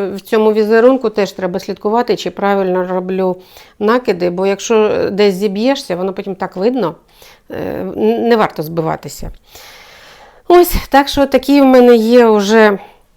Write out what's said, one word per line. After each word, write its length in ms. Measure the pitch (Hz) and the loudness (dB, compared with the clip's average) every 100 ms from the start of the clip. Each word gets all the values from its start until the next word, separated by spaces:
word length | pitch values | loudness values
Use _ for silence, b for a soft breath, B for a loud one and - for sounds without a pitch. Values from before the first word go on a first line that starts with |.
| 196 | -2
в 60 | 196 | -8
цьому 320 | - 220 214 | -4 0 2
візерунку 580 | 214 214 226 247 262 226 | 0 2 4 4 2 -2
теж 220 | 214 190 | -2 -4
треба 280 | - 185 190 | -4 -6 -6
слідкувати, 560 | - 190 208 226 240 - | -8 -8 -2 -2 -2 -4
чи 140 | 180 | -4
правильно 560 | 180 202 202 185 180 180 | -6 -2 -2 -2 -2 -2
роблю 500 | 185 180 190 185 180 B B B B | -6 -4 -4 -4 -4 B B B B
накиди, 520 | 208 247 247 180 180 | -2 0 -2 -2 -4
бо 160 | 175 196 | -2 -2
якщо 640 | 196 - 220 214 175 196 | -4 -2 0 0 0 -4
десь 220 | 196 208 | 0 0
зіб'єшся, 600 | 185 208 190 247 269 - 175 | 0 -4 -2 -2 -2 -4 -6
воно 160 | 185 | -6
потім 220 | 185 196 | -8 -10
так 220 | 190 185 185 | -8 -8 -4
видно, 380 | 208 262 175 160 b b b b _ | -2 -2 -4 -6 b b b b _
е, 40 | - 185 - 190 - | -10 -8 -8 -8 -2
н-, 220 | 220 226 233 | -2 0 0
не 80 | 233 | 0
варто 260 | 180 - | 0 -4
збиватися. 680 | 156 165 160 156 147 - - - B B B B B B B B B B - | -8 -6 -4 -6 -10 -14 -14 -14 B B B B B B B B B B 2
Ось, 260 | 349 349 - - | 2 4 -2 0
так 180 | 269 277 | 0 0
що 180 | - 277 | -2 0
такі 340 | 262 262 285 | 0 2 4
в 40 | |
мене 320 | 269 262 247 240 | 6 6 6 6
є 300 | 220 247 233 | 4 4 4
вже 520 | 214 196 220 214 196 B B _ | 2 2 4 4 2 B B _